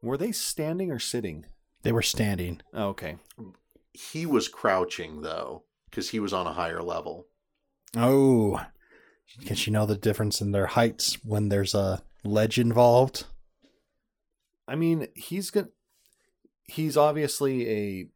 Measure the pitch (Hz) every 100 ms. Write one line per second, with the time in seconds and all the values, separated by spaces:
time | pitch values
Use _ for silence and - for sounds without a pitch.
0 | 113 135 202 214 - - 156 170 185 131
1 | - 123 101 78 82 - _ _ - 113
2 | 110 - 107 95 90 85 - - 101 95
3 | 82 82 _ - - - _ _ _ -
4 | - 160 170 139 - - 110 95 87 -
5 | 82 78 78 80 82 80 _ _ _ -
6 | 90 113 101 95 87 78 85 85 85 82
7 | 80 80 - _ _ _ _ _ _ 117
8 | 120 139 135 123 104 90 - _ _ _
9 | _ _ _ - - 107 - 107 107 104
10 | 110 104 107 - 101 101 95 - 117 -
11 | - - - 104 104 101 98 104 98 92
12 | - _ 104 107 110 - 117 117 123 120
13 | 135 - - - - _ _ _ _ _
14 | _ _ _ _ _ _ - 143 165 165
15 | 135 - - 180 190 208 190 _ _ _
16 | _ _ _ _ _ _ - - 156 147
17 | 147 151 147 - 139 131 117 107 104 95
18 | 90